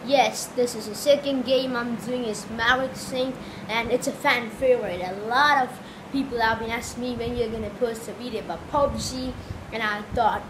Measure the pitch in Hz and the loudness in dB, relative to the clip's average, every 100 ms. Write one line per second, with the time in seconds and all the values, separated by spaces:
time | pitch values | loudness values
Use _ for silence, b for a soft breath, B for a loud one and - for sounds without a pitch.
0 | 226 269 226 - - - 240 226 214 208 | 4 4 4 2 -6 0 0 0 -8 -4
1 | 294 277 277 269 247 262 262 247 240 233 | 4 4 4 -2 2 2 2 -2 -2 -4
2 | - 247 233 202 - 226 233 254 262 - | -4 -4 -2 -4 -6 -2 4 4 2 -4
3 | - 254 254 254 B B B 220 226 247 | -6 -2 -2 -4 B B B -2 2 0
4 | 254 - 294 247 226 208 262 247 208 180 | 0 0 2 2 0 0 4 4 4 -4
5 | 180 190 214 247 294 285 247 - B B | -4 -6 0 4 6 6 4 -2 B B
6 | B 277 262 240 226 226 226 233 233 - | B -4 -2 0 2 2 -2 -4 -6 -6
7 | 247 233 233 240 233 220 208 - 240 226 | -4 -4 -4 -2 -2 -2 -6 -2 -2 -2
8 | - 190 247 214 175 165 - 294 285 220 | -8 -8 -6 -6 -6 -8 0 2 2 2
9 | - 254 254 247 B B - 226 214 208 | -4 -4 -6 -6 B B -8 -2 -2 -2
10 | 214 - 220 190 - | -4 2 2 2 -4